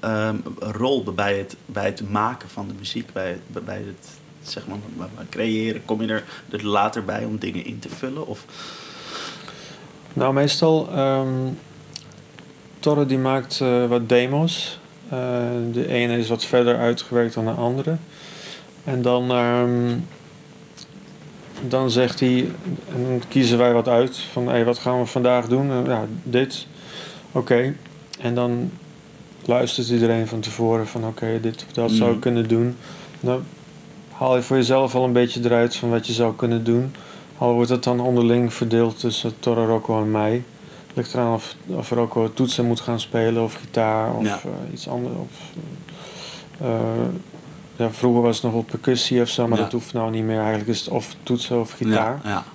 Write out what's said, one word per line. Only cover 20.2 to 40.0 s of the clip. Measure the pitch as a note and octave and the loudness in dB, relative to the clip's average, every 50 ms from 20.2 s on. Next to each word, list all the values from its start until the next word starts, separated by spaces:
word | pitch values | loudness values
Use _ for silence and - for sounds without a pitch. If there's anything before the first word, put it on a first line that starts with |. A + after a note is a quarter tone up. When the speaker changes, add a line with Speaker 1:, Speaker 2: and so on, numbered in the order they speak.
| - - - - - - - - - - - - - - - - - - - - - - - - - - - - - B2+ | -20 -20 -20 -20 -20 -20 -20 -20 -20 -20 -18 -18 -18 -18 -20 -20 -20 -20 -20 -20 -20 -20 -20 -20 -20 -18 -14 -10 -6 -2
Speaker 2:
dan | B2 C3 C3 B2+ | 0 2 2 4
zegt | A2+ B2 B2+ B2 - - | 4 4 4 2 2 2
hij, | C3+ B2+ B2 B2+ - F3 E3+ - - F3+ - - - - D3+ | 2 4 4 4 2 0 -4 -6 -8 -8 -8 -8 -8 -8 -4
en | B2+ B2 C3 | -4 -2 0
dan | B2+ B2 A#2 - | -2 -2 -4 0
kiezen | - C3+ C3 A#2 A#2+ A#2 | 2 4 4 6 6 6
wij | B2 B2 A#2+ | 6 6 6
wat | A#2 A2+ A#2+ | 4 4 4
uit | A#2+ A#2 B2 B2+ B2+ | 4 4 4 4 0
van, | - - - - B2+ B2 B2 | -6 -10 -6 -4 -2 -2 2
"Hey, | B2+ A#2+ A#2 | 2 2 4
wat | A#2+ B2 A#2+ | 2 2 0
gaan | - B2+ B2+ B2+ | 0 0 0 2
we | B2 | 0
vandaag | A#2 - C3 B2 B2 B2+ B2 A#2+ A#2 | 0 0 2 4 4 4 4 4 2
doen?" | B2 C3 C#3 C#3+ | 2 2 2 2
En, | C3+ B2 B2 | 0 0 0
ja, | C3 C3 A2 G#2+ G#2+ A2 - - | 0 0 0 -2 -4 -6 -8 -8
dit. | - A#2+ B2 C3 C3 - - - - - - - - - - - - - - - - - | 0 2 2 2 2 -2 -10 -10 -12 -18 -20 -18 -16 -14 -14 -14 -14 -16 -18 -20 -4 -2
Oké. | C3 A#2+ - B2+ A#2+ B2+ C3+ C#3+ - - - - - - - - - | -2 2 4 4 4 4 2 -2 -6 -10 -20 -20 -20 -16 -16 -14 -6
En | - A#2+ A#2+ | -4 -2 0
dan | A#2+ B2 B2 A#2+ A#2+ B2 - - - - - - - - - - - - - - - - | 2 2 0 0 -2 -2 -6 -8 -10 -18 -20 -20 -20 -20 -20 -20 -20 -20 -20 -20 -10 0
luistert | - B2 B2 B2 B2 - - A#2+ A2+ | 2 2 2 4 2 0 -2 0 2
iedereen | A#2+ A#2 A2+ A2+ A#2 A2+ A2+ A2 | 2 4 4 4 4 2 2 -2
van | A#2 A2+ | -2 -6
tevoren | G#2 - - - A#2 A2+ A2+ A2+ A2 | -6 -6 -4 0 2 2 2 2 0
van, | G#2+ - A#2+ A2+ | -2 -4 -6 -6
"Oké, | A2+ A2+ - - A2+ A2+ A2+ | -6 -6 -4 -4 -2 -2 0
dit | A2+ A#2 A2+ - - | -2 -2 -4 -4 -12
of | - - | -8 -4
dat | - A#2 A2+ | -2 0 2
zou | A2 A2 A2+ A#2+ | 4 4 4 4
ik | |
Speaker 1:
Mhm. | A#2 A2 | 2 2
Speaker 2:
kunnen | B2 B2+ A#2+ A#2 A2+ A2 | 2 2 2 2 2 4
doen." | A2+ A2+ A#2+ B2 A#2+ A#2+ - - - - - - - - | 4 4 2 2 0 -6 -12 -16 -16 -16 -18 -18 -14 -4
Dan | - B2 B2 C3 - - - - - - - - - - - - - - - | -2 -2 -2 -2 -4 -8 -14 -20 -20 -20 -20 -20 -20 -20 -20 -20 -20 -20 -8
haal | - C3 C3 C3 | -2 2 2 4
je | B2+ B2 | 2 2
voor | - C3+ | 2 4
jezelf | C3+ B2 A2+ C3 C3+ C3+ B2+ B2 | 4 4 6 6 4 4 4 2
al | B2+ B2+ | 2 2
een | B2+ A#2+ | 4 6
beetje | A#2+ B2 A#2+ - A#2+ A#2+ | 4 4 4 2 0 2
eruit | A#2+ A#2+ A#2 A#2 A#2+ A#2+ | 4 4 6 4 4 2
van | - - A#2+ | -2 0 2
wat | A#2 A#2 A2 | 2 2 0
je | - A#2 | 0 0
zou | A2+ A#2+ A2+ A2 | 2 2 2 2
kunnen | - - A#2 A#2 A#2 A2+ | 0 0 2 2 2 2
doen. | A#2 A#2 A#2+ B2+ C3+ C#3 - - - - - - - - - | 4 4 4 2 0 -4 -10 -16 -18 -18 -20 -20 -20 -6 0
Al | - A#2+ A#2+ | 2 2 4
wordt | A#2+ A#2+ A#2 | 4 4 4
het | B2+ B2 B2 | 2 0 2
dan | B2 B2 B2 | 0 0 2
onderling | B2 B2+ B2 A#2+ A#2+ A#2 A#2 A#2+ A#2+ A#2 A#2 | 2 2 4 4 6 6 6 4 2 0 0
verdeeld | - B2 A2+ A2+ A#2 A#2 A2+ A2 - | -2 0 2 4 4 4 4 2 -2
tussen | - A#2+ A2 - - A#2 A2 - | -4 -2 -2 -2 -4 -4 -6 -2
Torre, | - B2+ A#2 A2+ A#2 | 0 0 2 2 4
Rocco | A2 A2+ A2+ A2 - A2+ A2 | 4 2 2 2 0 0 0